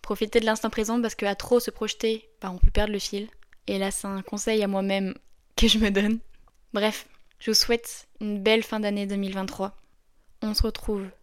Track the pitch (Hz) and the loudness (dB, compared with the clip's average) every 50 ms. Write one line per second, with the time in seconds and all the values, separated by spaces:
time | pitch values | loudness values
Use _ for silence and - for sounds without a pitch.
0 | - - 208 - 220 208 - 233 220 220 220 220 - 220 - - 214 202 226 247 | -4 -6 -4 -2 -2 2 2 2 2 2 0 0 -2 -4 -2 -2 -2 0 0 0
1 | 233 220 - - 214 202 196 - - - 247 240 233 - - - 220 214 - - | -2 -2 -4 -4 -4 -4 -4 -4 0 2 2 2 2 0 -6 -6 -6 -6 -4 -2
2 | - 220 220 220 - - _ _ - 190 185 180 - - - 208 208 214 208 196 | -2 -2 -2 -2 -6 -16 _ _ -10 -10 2 6 6 6 8 6 2 2 -2 -4
3 | - - - 196 208 226 - - - _ - - _ - 202 196 196 196 196 - | -6 -6 -6 -8 -8 -10 -14 -20 -20 _ -20 -16 _ -6 -4 -2 -2 -2 -4 -4
4 | - 202 196 196 190 - - 208 - 233 220 220 208 202 196 196 190 196 196 196 | -6 -6 -6 -8 -8 -8 -8 -4 -2 0 0 0 0 0 0 -2 0 0 0 -2
5 | 196 190 - - _ - - _ _ _ _ - - 226 - 220 226 208 202 196 | -2 -4 -6 -10 _ -20 -20 _ _ _ _ 4 4 6 6 4 4 4 4 2
6 | 202 208 226 226 - - - - - - _ _ _ _ - 208 202 214 208 - | 2 2 0 -2 -4 -12 -20 -20 -20 -20 _ _ _ _ -2 0 0 0 0 -2
7 | - - - - - _ _ _ - - 214 208 - - 233 233 - - - - | -12 -16 -20 -20 -20 _ _ _ -2 0 2 2 4 2 0 0 0 -8 -16 -16
8 | - _ - - 214 214 208 202 190 220 220 226 220 - 226 214 214 202 202 202 | -18 _ -14 -8 -6 -4 -4 0 2 4 4 4 2 -2 -4 -2 -2 0 -2 -2
9 | 202 196 202 202 196 190 190 196 190 190 - - 190 202 - - _ _ _ _ | -2 -2 -2 -2 -2 -2 -4 -4 -6 -6 -4 -6 -6 -6 -6 -14 _ _ _ _
10 | _ _ _ _ _ - - - - 214 214 - - 220 214 - - - 214 202 | _ _ _ _ _ -20 -12 -6 -6 -2 2 2 2 0 0 -4 -4 -4 -4 -4
11 | 196 190 - _ | -4 -8 -12 _